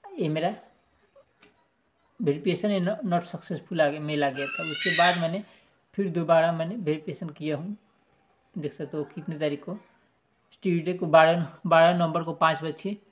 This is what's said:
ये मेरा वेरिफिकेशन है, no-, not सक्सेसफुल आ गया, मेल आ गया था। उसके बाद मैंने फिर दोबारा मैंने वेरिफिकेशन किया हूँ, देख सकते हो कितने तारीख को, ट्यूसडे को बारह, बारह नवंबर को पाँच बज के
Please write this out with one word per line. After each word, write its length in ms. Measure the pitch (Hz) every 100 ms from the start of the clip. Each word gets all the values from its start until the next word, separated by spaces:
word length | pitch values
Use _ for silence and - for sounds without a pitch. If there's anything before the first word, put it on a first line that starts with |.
| 403
ये 240 | 370 165
मेरा 240 | 156 170 214 - _ _ _ _ _ _ _ _ _ _ _ _ _ _ _
वेरिफिकेशन 500 | 175 151 185 175 208
है, 100 | 196
no-, 260 | 175 214 214
not 180 | 175
सक्सेसफुल 580 | 175 - - 160 - 165
आ 60 | 147
गया, 100 | 151
मेल 240 | 151 147
आ 60 | 143
गया 160 | 135 139
था। 180 | -
उसके 340 | 156 151 190 165
बाद 200 | 175 175
मैंने 260 | 165 185 208 - _ _ _
फिर 160 | - 196
दोबारा 420 | 165 165 165 165
मैंने 240 | 165 165 233
वेरिफिकेशन 540 | 156 156 156 - 165
किया 280 | 147 151 147
हूँ, 180 | 180 208 _ _ _ _ _ _ _ 190
देख 180 | 147
सकते 240 | - 147 156
हो 60 |
कितने 360 | 147 - 151 151
तारीख 240 | 151 143
को, 140 | - 208 _ _ _ _ _ _ _ _
ट्यूसडे 300 | 190 175 160
को 120 | 180 175
बारह, 400 | 160 160 170 151 - 175
बारह 320 | 165 165 180
नवंबर 260 | 165 165
को 100 | 165
पाँच 300 | 156 - 151
बज 180 | 156 147
के 160 | 196 208 _